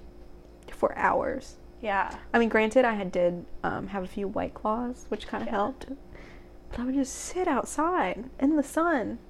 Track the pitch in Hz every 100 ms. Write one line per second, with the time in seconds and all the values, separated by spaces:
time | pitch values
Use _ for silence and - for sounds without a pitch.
0 | - - - - - - - - - -
1 | 185 - - 254 - - - - 220 196
2 | - - - 233 226 220 220 262 240 214
3 | 185 185 175 175 - - 165 196 196 196
4 | 185 - 196 214 180 - 214 220 247 247
5 | - 214 - 208 226 214 208 262 - 277
6 | - - - - - - - - 247 269
7 | 262 - - 359 359 254 - - 320 359
8 | 185 190 - - 269 311 277 311 339 294
9 | 202 233 -